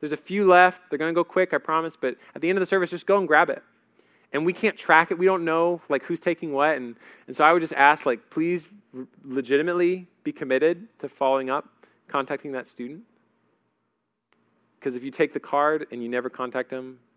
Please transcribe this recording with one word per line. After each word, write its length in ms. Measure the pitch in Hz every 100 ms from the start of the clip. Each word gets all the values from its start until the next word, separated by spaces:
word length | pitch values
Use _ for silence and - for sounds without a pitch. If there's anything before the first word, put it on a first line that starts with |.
There's 120 | 151
a 40 | 147
few 320 | - 196 190
left. 320 | 180 180 - _
They're 80 | 143
gonna 140 | 160
go 100 | 165
quick, 320 | 170 185 185
I 40 | 147
promise. 360 | - 160 160
But 220 | - 131 120 -
at 80 | -
the 60 | 165
end 100 | 190
of 20 |
the 60 | 180
service, 240 | 196 175
just 160 | 175 -
go 120 | 202
and 100 | 175
grab 220 | 151 165
it. 120 | - - _ _ _ _ _ _
And 120 | 143
we 80 | 165
can't 240 | 175 214 -
track 360 | - 160 165
it. 60 | 170
We 80 | 185
don't 180 | 190
know, 360 | 165 165 170 175 -
like, 140 | 139
who's 160 | - 170
taking 340 | 180 165 165
what. 240 | 135 151 143
And, 200 | 120 120 - - -
and 80 | 131
so 80 |
I 80 | 151
would 80 | 175
just 140 | 160
ask, 300 | 147 139 151
like, 240 | 143 113 -
please 360 | - 165 175 - 208 _ 127
r-, 100 | 131 _
legitimately 840 | 139 131 123 139 165 175 175 185 180 _
be 80 | 151
committed 560 | - 139 131 156 170 226 _
to 100 | 143
following 420 | - 135 135 131
up, 180 | 139 - _ _ _ _
contacting 420 | 143 131 143 151
that 140 | 131 -
student. 380 | - 123 156 233 _ _ _ _ _ _ _ _ _ _ _ _ _ _ _ _ _
'Cause 160 | 139 123
if 80 |
you 80 | 135
take 200 | 127 151
the 80 | 143
card 460 | - 143 147 156 151
and 100 | 117
you 60 | 117
never 200 | 123 123
contact 420 | - 123 127 127
them, 280 | 131 131 127 _